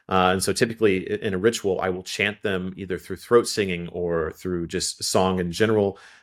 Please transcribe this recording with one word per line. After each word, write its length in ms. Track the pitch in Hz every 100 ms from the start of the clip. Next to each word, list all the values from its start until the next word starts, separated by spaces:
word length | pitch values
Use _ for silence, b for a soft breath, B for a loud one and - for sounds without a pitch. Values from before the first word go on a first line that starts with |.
| -
Uh, 220 | 95 92
and 100 | 95
so 100 | 98
typically 580 | 95 117 113 107 92 -
i-, 40 | 101
in 180 | 110
a 60 | 92
ritual, 420 | 101 - 98 92
I 80 | 92
will 140 | 92
chant 400 | - - 104 104
them 320 | 104 92 92 92
either 220 | 95 87
through 160 | - 92
throat 320 | - 120 113
singing 400 | - 98 87 85
or 440 | 90 87 82 80
through 340 | - 92 87 85
just 360 | 90 - -
song 360 | - 101 95 92
in 120 | 87
general. 460 | 85 110 107 101 - B B